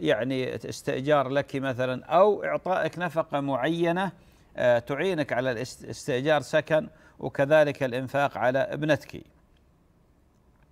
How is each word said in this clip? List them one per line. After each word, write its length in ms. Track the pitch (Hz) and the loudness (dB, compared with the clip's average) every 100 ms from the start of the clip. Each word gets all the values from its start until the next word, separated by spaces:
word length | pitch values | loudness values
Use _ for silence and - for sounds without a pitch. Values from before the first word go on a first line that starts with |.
يعني 540 | 147 107 127 131 127 | 0 0 0 -2 -4
استئجار 760 | 113 127 120 - 131 139 147 127 | -6 -8 -8 -4 -4 2 2 2
لك 280 | 139 135 139 | -2 -2 -4
مثلًا، 480 | 135 120 127 127 | -4 -2 -4 -4
أو 400 | - 165 208 202 | 0 4 6 4
إعطائك 540 | 156 151 180 185 156 165 | -2 -4 -2 -2 -2 -4
نفقة 420 | 175 156 160 143 | -4 -2 -2 -4
معينة، 720 | 139 127 143 165 170 175 190 - - _ _ - | -2 -2 0 0 0 0 -4 -6 -20 _ _ 0
آه، 220 | 123 120 | 4 4
تعينك 540 | - 139 185 170 135 | 0 -2 -2 -2 -2
على 200 | 120 131 | -2 -2
الاست-، 320 | 113 123 - | -4 -6 -12
استئجار 560 | - 120 - 123 143 151 | -14 -8 -4 -2 2 0
سكن، 480 | 131 156 - 156 - - - - | 2 -2 2 0 0 -14 -20 -10
وكذلك 640 | 139 - 139 156 147 135 | -6 -2 4 6 4 2
الإنفاق 560 | 131 120 127 139 143 - | -4 -4 -4 -2 -2 0
على 200 | 120 131 | 0 0
ابنتك. 640 | - 139 156 143 - - - _ _ _ _ _ _ _ _ _ _ _ _ _ _ | -2 -2 0 0 -2 -16 -18 _ _ _ _ _ _ _ _ _ _ _ _ _ _